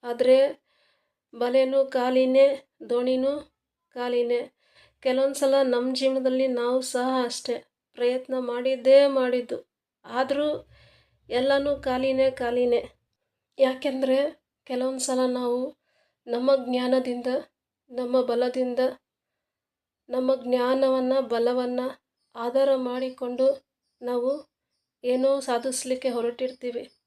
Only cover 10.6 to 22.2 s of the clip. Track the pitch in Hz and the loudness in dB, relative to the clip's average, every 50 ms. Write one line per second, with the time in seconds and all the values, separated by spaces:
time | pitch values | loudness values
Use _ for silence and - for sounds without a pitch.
10.6 | - _ - _ - _ _ _ _ _ _ _ _ - - 247 262 269 277 277 | -8 _ -20 _ -20 _ _ _ _ _ _ _ _ -6 -4 -2 0 2 2 2
11.6 | 277 294 285 277 - 262 254 254 262 269 262 262 262 262 254 - 247 240 240 247 | 2 0 -2 -2 -2 -4 -2 0 0 0 2 2 2 0 0 -2 -4 -2 0 0
12.6 | 247 247 240 233 - - _ _ _ _ _ _ _ _ _ _ _ _ _ - | 2 2 2 0 -2 -6 _ _ _ _ _ _ _ _ _ _ _ _ _ 0
13.6 | 269 262 262 262 262 285 262 262 262 254 262 269 277 311 320 _ _ _ _ _ | 2 2 2 -2 -4 -4 -2 -2 0 0 2 2 0 -2 -4 _ _ _ _ _
14.6 | _ - 254 247 254 262 262 262 254 - 254 254 254 254 247 247 247 240 240 247 | _ -8 -6 -4 -4 -4 -4 -4 -4 -2 0 0 0 0 0 -2 -2 -2 -2 -2
15.6 | 254 294 311 _ _ _ _ _ _ _ _ _ _ 240 233 240 254 269 277 269 | -4 -6 -10 _ _ _ _ _ _ _ _ _ _ -6 -4 0 2 2 2 2
16.6 | 247 247 247 247 254 254 254 262 254 254 240 247 247 254 247 285 - _ _ _ | 2 -2 -2 -2 0 2 0 0 0 -2 -6 -4 -4 -4 -4 -4 -6 _ _ _
17.6 | _ _ _ _ _ _ 247 240 254 240 247 254 233 240 233 233 247 247 247 254 | _ _ _ _ _ _ -8 -8 -6 0 0 0 0 0 0 0 0 -2 0 -2
18.6 | 254 247 247 233 254 262 262 - _ _ _ _ _ _ _ _ _ _ _ _ | -2 -2 0 0 -2 -2 -2 -6 _ _ _ _ _ _ _ _ _ _ _ _
19.6 | _ _ _ _ _ _ _ _ _ - 247 254 254 254 262 254 240 247 247 247 | _ _ _ _ _ _ _ _ _ -6 -4 -2 0 0 0 0 0 -2 0 0
20.6 | 240 247 262 262 269 262 262 262 254 254 262 269 262 220 233 233 233 240 247 254 | 2 2 2 2 2 2 2 2 2 2 0 0 0 0 -2 0 0 0 0 0
21.6 | 247 247 247 247 254 262 269 _ _ _ _ _ | -2 -2 -4 -4 -6 -6 -10 _ _ _ _ _